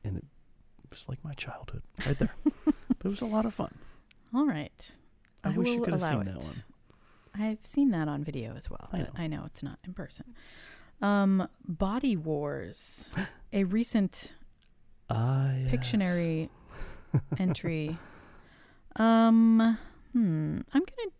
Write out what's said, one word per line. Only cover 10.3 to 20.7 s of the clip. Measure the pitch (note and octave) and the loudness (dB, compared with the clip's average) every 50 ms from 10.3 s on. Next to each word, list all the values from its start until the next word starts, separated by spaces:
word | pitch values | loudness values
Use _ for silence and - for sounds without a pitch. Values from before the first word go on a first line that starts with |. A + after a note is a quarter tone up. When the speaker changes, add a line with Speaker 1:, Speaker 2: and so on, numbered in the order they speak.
| A#3 - - - - - - - - - - - - - | -20 -20 -20 -20 -20 -20 -20 -20 -20 -20 -20 -20 -8 -2
Speaker 2:
Um, | G#3+ G3+ G3+ G3+ G3 G3 F#3+ F#3+ - - - _ - | 0 2 4 4 6 6 4 4 2 -2 -8 _ -10
Body | - E3+ - F#3+ F#3+ G#3 B3+ C#4 C4+ G#3+ | -10 -2 -2 -2 0 0 0 0 0 0
Wars, | E3 D#3 D#3 D3+ C#3+ D3 C#3+ C#3+ C3+ - F2 - - - - - - - - - - G3 - | 0 -2 -2 -2 -2 -2 -4 -6 -6 -8 -10 -12 -12 -12 -12 -12 -12 -12 -8 -6 -6 -6 -6
Speaker 1:
<gasps> | - - - - | -10 -20 -18 -4
Speaker 2:
a | - G3+ G3 | 0 0 0
recent | F3+ F#3+ A3 A#3 - - A3 G3 F3+ - - - - - - - - - _ _ - _ _ - - - - _ - | 2 2 0 0 2 2 2 2 0 -2 -6 -10 -10 -14 -18 -20 -20 -20 _ _ -20 _ _ -20 -20 -20 -20 _ -4
Speaker 1:
Ah, | A#2 A2+ A2+ B2 C3+ C3+ C3+ C3+ C3+ | -2 0 2 2 2 2 2 0 0
yes. | C3 C3 C3 | 0 0 2
Speaker 2:
Pictionary | B2+ B2 B2+ B2 B3 G#3 F#3+ F3+ F3 F3 E3+ E3 D#3+ D#3+ E3 - - - - - - - - - | 0 0 0 0 0 2 2 2 2 0 0 0 0 -2 -4 -6 -10 -20 -20 -20 -10 -10 -10 -10
Speaker 1:
<laughs> | - - - - - C#3+ - - - - | -10 -18 -10 -2 -2 -2 0 0 -2 0
Speaker 2:
entry. | F#3+ F#3 - - - F3 E3 D#3 D3+ D3+ E3 E3 - - - - - - - - - - - - - - - - - - - | 0 0 0 -2 -2 -4 -2 -2 -4 -4 -6 -8 -12 -18 -20 -20 -20 -20 -20 -20 -20 -20 -20 -20 -20 -20 -20 -20 -20 -12 0
Um, | - A3 A3+ A3+ A3+ A3+ A3+ A3+ A3+ A3+ A3+ A3+ A3+ A3+ A3+ A3+ G#3+ - - - - - - | 2 4 6 8 8 8 8 8 8 8 8 8 8 6 6 4 2 -4 -16 -20 -20 -20 -2
hmm, | - A#3+ A3+ F3+ D#3+ D#3 D#3 D3+ D#3 - - - | 2 2 2 4 2 2 0 0 -2 -4 -6 0